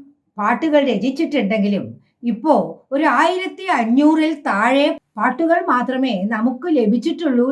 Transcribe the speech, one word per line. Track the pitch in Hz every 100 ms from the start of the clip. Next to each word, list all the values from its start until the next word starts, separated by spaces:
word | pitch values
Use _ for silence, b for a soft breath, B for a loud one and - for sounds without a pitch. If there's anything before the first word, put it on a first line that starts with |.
| - _ _ 208
പാട്ടുകൾ | 208 247 320 294 277
രചിച്ചിട്ടുണ്ടെങ്കിലും | 202 262 269 320 285 196 220 202 190 117 - b b
ഇപ്പോ | 240 202 311 226 160 - -
ഒരു | 277 311
ആയിരത്തി | 247 339 370 359 - 370 269
അഞ്ഞൂറിൽ | 226 254 302 311 311 294
താഴെ | 262 202 240 277 302 320 _ 208
പാട്ടുകൾ | 247 254 330 349 -
മാത്രമേ | 247 247 254 262 190
നമുക്ക് | 208 220 247 247 349
ലഭിച്ചിട്ടുള്ളൂ | 294 208 240 320 302 311 240 254